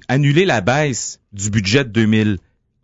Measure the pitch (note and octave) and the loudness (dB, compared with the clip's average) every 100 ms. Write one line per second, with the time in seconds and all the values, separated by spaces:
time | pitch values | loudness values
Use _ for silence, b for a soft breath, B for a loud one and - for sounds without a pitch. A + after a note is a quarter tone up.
0 | - C3 C#3+ C#3+ F#3+ A#2+ F#2+ C3+ D3 A#2 | -2 0 2 2 2 0 0 0 -2 -4
1 | - - _ G2+ G2+ G#2 G2 C3 B2+ G#2 | -8 -14 _ -10 -4 -2 0 0 0 0
2 | G#2+ A2 G#2+ F#2+ - _ _ _ | 2 2 2 -2 -8 _ _ _